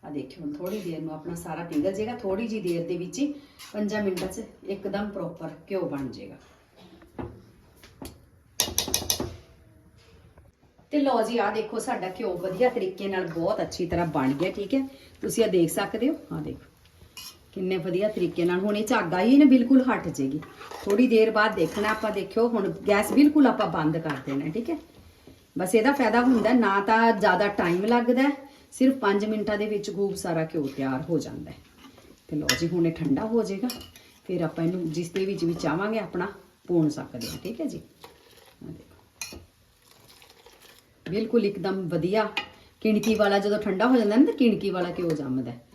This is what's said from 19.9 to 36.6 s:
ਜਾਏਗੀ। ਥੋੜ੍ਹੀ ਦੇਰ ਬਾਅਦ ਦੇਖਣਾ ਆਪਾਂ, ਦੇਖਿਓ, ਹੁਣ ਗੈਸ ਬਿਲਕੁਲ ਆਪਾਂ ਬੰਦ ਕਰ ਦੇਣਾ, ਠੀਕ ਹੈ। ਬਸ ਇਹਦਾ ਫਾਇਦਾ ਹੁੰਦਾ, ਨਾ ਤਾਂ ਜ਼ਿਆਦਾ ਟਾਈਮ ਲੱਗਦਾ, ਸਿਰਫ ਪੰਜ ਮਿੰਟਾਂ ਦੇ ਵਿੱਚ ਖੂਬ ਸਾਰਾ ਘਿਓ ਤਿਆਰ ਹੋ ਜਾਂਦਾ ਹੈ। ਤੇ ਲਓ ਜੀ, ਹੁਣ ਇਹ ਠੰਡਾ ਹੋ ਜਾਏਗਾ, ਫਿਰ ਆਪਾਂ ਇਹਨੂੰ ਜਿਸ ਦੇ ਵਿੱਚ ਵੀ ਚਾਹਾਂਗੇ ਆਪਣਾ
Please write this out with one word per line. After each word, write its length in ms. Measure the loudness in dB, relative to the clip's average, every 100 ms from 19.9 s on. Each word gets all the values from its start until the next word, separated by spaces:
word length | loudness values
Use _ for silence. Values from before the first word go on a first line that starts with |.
| 0 -2
ਜਾਏਗੀ। 320 | -4 -2 -4 -8 -18 -16 -10
ਥੋੜ੍ਹੀ 220 | 0 4 6
ਦੇਰ 220 | 6 4
ਬਾਅਦ 240 | 4 2 2
ਦੇਖਣਾ 320 | -2 0 -2
ਆਪਾਂ, 200 | 0 -2
ਦੇਖਿਓ, 360 | -4 -4 0 2
ਹੁਣ 240 | 2 -2 -2 2
ਗੈਸ 240 | 2 4
ਬਿਲਕੁਲ 340 | 6 6 8 4
ਆਪਾਂ 200 | 4 0
ਬੰਦ 300 | 2 0 0
ਕਰ 180 | -4 -6 -4
ਦੇਣਾ, 240 | -4 -4
ਠੀਕ 200 | -6 -6
ਹੈ। 60 | -8 -10 -20 -20 _ -20 -20 _ -6
ਬਸ 160 | 2
ਇਹਦਾ 180 | 2 4
ਫਾਇਦਾ 280 | 2 2 4
ਹੁੰਦਾ, 300 | 4 4 4
ਨਾ 260 | 4 4 2
ਤਾਂ 300 | 2 4 4
ਜ਼ਿਆਦਾ 340 | 4 4 4 2
ਟਾਈਮ 300 | 0 0 0
ਲੱਗਦਾ, 460 | 2 2 4 4 2 0 -10 -20 -20
ਸਿਰਫ 220 | 2 2 4
ਪੰਜ 260 | 0 0
ਮਿੰਟਾਂ 320 | 0 -2 -2 -2
ਦੇ 80 | -2
ਵਿੱਚ 240 | -4 -4
ਖੂਬ 240 | -4 -4 -2
ਸਾਰਾ 280 | -2 -2
ਘਿਓ 220 | -2 -2 -4
ਤਿਆਰ 340 | -4 -4 -4 -2
ਹੋ 100 | -2
ਜਾਂਦਾ 320 | -2 -12 -14
ਹੈ। 60 | -16 -20 _ -20 -20 -20 -20 -8
ਤੇ 80 | -6
ਲਓ 200 | -2 -2
ਜੀ, 80 | 0
ਹੁਣ 180 | 0 0
ਇਹ 60 |
ਠੰਡਾ 320 | 0 -2 -2
ਹੋ 180 | 0 -2
ਜਾਏਗਾ, 260 | -2 -4 -6 -8 -14 -20 -20 _ -8
ਫਿਰ 160 | -4
ਆਪਾਂ 220 | -4 -2
ਇਹਨੂੰ 260 | -2 -2 -4
ਜਿਸ 200 | -4 -4
ਦੇ 140 | -4 -4
ਵਿੱਚ 180 | -2
ਵੀ 100 | -2
ਚਾਹਾਂਗੇ 440 | -2 -4 -2 -2 -4
ਆਪਣਾ 300 | -4 -6 -8 -10 -20 _